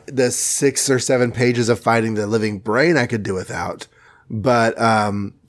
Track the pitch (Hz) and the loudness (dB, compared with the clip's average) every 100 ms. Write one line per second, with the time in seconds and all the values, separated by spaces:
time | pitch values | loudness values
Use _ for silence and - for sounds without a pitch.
0 | - 135 123 - - - 139 131 - 127 | -4 0 0 0 -4 0 0 0 0 0
1 | - 127 123 107 123 120 117 113 113 117 | 2 2 0 2 0 2 0 0 2 2
2 | 113 107 104 113 107 101 107 117 165 156 | 0 -2 -2 0 0 -4 -2 2 2 2
3 | 120 113 98 92 90 90 87 - - _ | 0 -2 -4 -6 -6 -8 -8 -8 -14 _
4 | - _ - 110 127 120 113 - 113 107 | -20 _ -10 -4 2 2 2 2 2 2
5 | 104 101 101 - | 2 -2 -6 -10